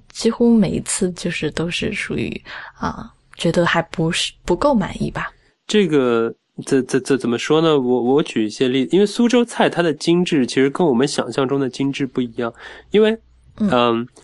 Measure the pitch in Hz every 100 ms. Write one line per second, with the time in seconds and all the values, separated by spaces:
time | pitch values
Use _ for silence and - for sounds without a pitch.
0 | - - 226 - 233 226 190 - - -
1 | 180 175 175 - 156 - 170 - - 202
2 | - - - - - - - - 165 -
3 | - _ _ - 170 175 170 170 165 -
4 | 160 - - - - 175 294 233 - -
5 | - - - - _ _ - 214 175 147
6 | 123 117 113 - _ - - 135 123 135
7 | - 135 123 117 - 156 165 147 123 123
8 | 117 143 175 - 107 - 131 131 127 180
9 | 202 - 240 240 240 - 160 165 170 147
10 | - 175 175 156 120 131 139 139 170 120
11 | 143 - 120 127 131 139 127 - 139 135
12 | 135 - 123 123 117 - - - - 208
13 | 214 226 _ _ _ - 208 123 120 117
14 | 120 _